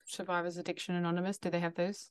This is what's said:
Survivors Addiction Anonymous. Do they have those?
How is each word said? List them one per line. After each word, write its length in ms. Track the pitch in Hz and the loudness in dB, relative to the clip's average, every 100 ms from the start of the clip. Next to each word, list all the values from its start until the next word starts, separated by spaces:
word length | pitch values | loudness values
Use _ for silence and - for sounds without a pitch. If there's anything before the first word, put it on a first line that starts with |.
Survivors 540 | - - 185 175 175 170 | -12 -8 0 0 0 -2
Addiction 380 | 170 175 - 175 | -4 -4 0 2
Anonymous. 420 | 175 170 185 202 | 4 2 0 0
Do 100 | - | 0
they 120 | 175 | 2
have 140 | 170 | 0
those? 360 | 170 175 202 - | 2 0 0 -12